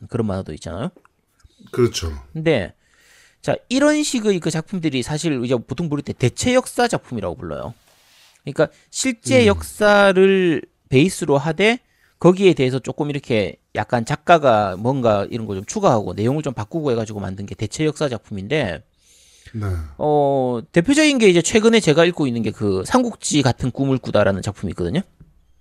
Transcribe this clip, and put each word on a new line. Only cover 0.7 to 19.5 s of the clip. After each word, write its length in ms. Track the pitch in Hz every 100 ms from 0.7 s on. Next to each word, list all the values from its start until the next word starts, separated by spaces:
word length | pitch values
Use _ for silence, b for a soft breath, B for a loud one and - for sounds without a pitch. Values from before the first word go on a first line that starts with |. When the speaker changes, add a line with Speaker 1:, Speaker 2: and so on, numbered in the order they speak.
| 87 160 - _ _ _ _ _ _ -
Speaker 2:
그렇죠. 420 | - 120 - 82 71 -
Speaker 1:
근데 420 | 160 160 135 82 - b b b b b b
자, 140 | - - -
이런 340 | 254 294 302
식의 360 | 302 254 214 185
그 120 | 160
작품들이 500 | 160 - 185 160 131
사실 400 | 113 151 165 131
이제 120 | 120 123
보통 340 | - 131 170
부를 140 | 143
때 100 | -
대체 400 | - 123 - 247
역사 340 | 254 - - 240
작품이라고 480 | 151 - 117 92 80
불러요. 380 | 85 71 67 - b b b b b b
그러니까 240 | - 139 202 b b
실제 500 | - 262 240 - 262
Speaker 2:
음. 60 | 220
Speaker 1:
역사를 1120 | 196 - - 208 202 202 185 190 190 180 147 - _ _
베이스로 480 | 131 180 - - 139
하되, 400 | 151 156 208 247 - _ _ _
거기에 340 | 165 185 190
대해서 240 | 160 131 131
조금 300 | 127 - 147
이렇게 480 | 143 - 113 90 - _ -
약간 300 | 104 120 113
작가가 680 | 147 - 170 143 107 101 92
뭔가 500 | 113 139 117 101 101
이런 160 | 117 107
거 80 | 95
좀 100 | 101
추가하고 480 | 214 196 117 92
내용을 300 | 95 113 151
좀 100 | 143
바꾸고 380 | 113 104 165 147
해가지고 280 | 117 107 104
만든 260 | 98 95 101
게 80 | 98
대체 280 | 107 - 156
역사 240 | - 95
작품인데, 720 | 110 - 104 98 151 110 80 - _ b b b b b